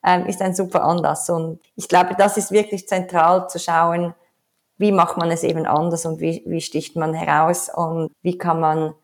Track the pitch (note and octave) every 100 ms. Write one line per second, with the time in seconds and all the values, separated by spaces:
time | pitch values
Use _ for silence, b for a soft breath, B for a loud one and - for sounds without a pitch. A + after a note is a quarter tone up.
0 | F3 F3+ F3+ G3 F#3+ F3+ F#3 F3 D3 F3
1 | D#3 D#3+ - E3+ E3 E3 _ - - F3+
2 | F3+ F#3+ G3+ G#3 - G#3 G#3 G3 - F#3
3 | F3+ F3 E3 F#3 F#3 E3+ - E3 E3+ E3+
4 | F3 - _ _ _ _ _ _ G#3 G3
5 | - - E3+ E3 - E3 D#3 D3 E3+ E3
6 | E3 D#3+ E3 E3 - E3+ - D3+ C#3+ E3+
7 | D#3+ D#3+ D#3+ D3+ D#3+ F3 - - E3 E3
8 | D#3+ _ F3 F3+ F3 D#3+ D#3+ D#3 D#3+ D#3+